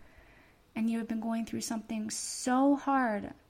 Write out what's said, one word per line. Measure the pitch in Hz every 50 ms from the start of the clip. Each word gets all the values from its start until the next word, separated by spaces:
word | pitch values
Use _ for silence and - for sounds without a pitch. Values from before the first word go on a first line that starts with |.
| - - - - - - - - - - _ _ _ _ -
and | 233 220 226
you | 226 226
have | 233 233
been | 233 226
going | 220 226 226 226 226
through | 226 - 233 220
something | - 233 220 214 - 226 220 214 220
so | - - - - - - - 262 254 254 269 285 285
hard, | 277 - - 277 269 262 233 214 202 196 - - - _ _